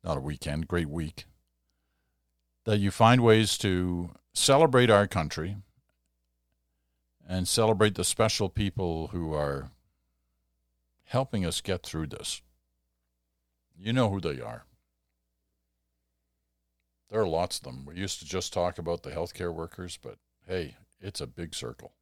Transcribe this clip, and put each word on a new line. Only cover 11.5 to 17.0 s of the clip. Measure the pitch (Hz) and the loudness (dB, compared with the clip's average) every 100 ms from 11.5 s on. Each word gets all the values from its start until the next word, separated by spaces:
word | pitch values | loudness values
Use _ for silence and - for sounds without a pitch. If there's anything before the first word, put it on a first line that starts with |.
| - | -4
get | - 90 | -4 -6
through | - 80 76 | -6 -8 -8
this. | - - - _ _ _ _ _ _ _ _ _ _ _ _ _ 82 | -8 -10 -12 _ _ _ _ _ _ _ _ _ _ _ _ _ -10
You | 101 | -4
know | 127 113 | 0 0
who | 98 | 0
they | 82 67 | -4 -6
are. | 58 58 - _ _ _ _ _ _ _ _ _ _ _ _ _ _ _ _ _ _ _ _ _ _ _ | -10 -14 -18 _ _ _ _ _ _ _ _ _ _ _ _ _ _ _ _ _ _ _ _ _ _ _